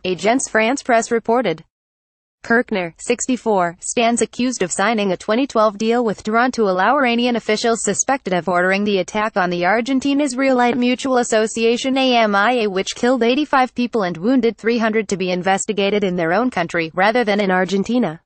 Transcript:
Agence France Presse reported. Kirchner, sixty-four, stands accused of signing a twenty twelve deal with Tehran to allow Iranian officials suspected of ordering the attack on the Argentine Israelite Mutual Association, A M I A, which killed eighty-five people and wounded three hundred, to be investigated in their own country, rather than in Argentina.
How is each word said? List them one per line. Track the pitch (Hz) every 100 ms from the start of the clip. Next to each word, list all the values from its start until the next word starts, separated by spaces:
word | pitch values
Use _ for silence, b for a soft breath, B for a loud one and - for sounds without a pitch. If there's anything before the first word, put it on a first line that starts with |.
Agence | 185 170 196 262 -
France | 220 220 -
Presse | - 226 -
reported. | 233 - 240 214 160 - _ _ _ _ _ _ _
Kirchner, | - 233 247 196 170 -
sixty-four, | - 240 - 247 226 196 175 170
stands | - - 233 240
accused | 220 - 254 240
of | 180
signing | - 202 226 202
a | 175
twenty | - 226
twelve | 277 226 214 202
deal | 226 233
with | 226 -
Tehran | 220 226 254
to | 233 202
allow | 185 202 285
Iranian | 247 233 247
officials | 233 - 214 233 233
suspected | - 190 - 269 -
of | 180 165
ordering | 175 185 196
the | 208 190
attack | 175 214 214 202
on | 180
the | 175 175
Argentine | 220 240 262 277 277
Israelite | 294 240 269 254 240 247
Mutual | 247 254 269 247
Association, | 240 220 220 226 226 240 269 269
A | 262
M | 233 220 196
I | 214 254
A, | 208
which | 190 196
killed | - 240 262
eighty-five | 226 262 294 269 254
people | - 240 226
and | 180 160
wounded | 208 262 226 -
three | 220 240
hundred, | 220 220 202
to | 180
be | 185
investigated | 180 185 190 - 202 196 208
in | 196
their | 180 160
own | 190 254
country, | 190 165 175 160
rather | 175 202 240
than | 214 202
in | 190
Argentina. | 185 180 196 190 247 190 156